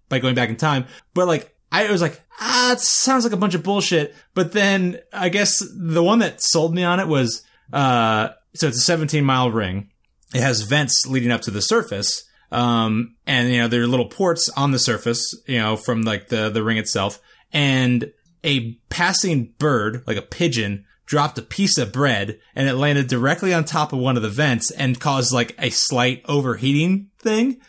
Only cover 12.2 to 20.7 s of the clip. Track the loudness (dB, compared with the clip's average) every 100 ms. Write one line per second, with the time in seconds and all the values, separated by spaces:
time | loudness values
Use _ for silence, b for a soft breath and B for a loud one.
12.2 | b b b -2 0 2 2 0 -4 _
13.2 | -2 0 2 2 2 0 2 0 -2 0
14.2 | 0 2 -2 0 0 2 0 0 -2 -2
15.2 | -4 -8 -4 -2 0 -2 -2 -2 -2 -4
16.2 | -4 -2 -2 -2 -2 -2 -2 -2 -2 -6
17.2 | b b b -2 2 2 2 0 -2 -10
18.2 | _ _ -2 -2 -4 -10 -10 -2 0 0
19.2 | 0 0 -2 -4 0 0 0 -4 -6 -6
20.2 | -6 -2 -2 0 -2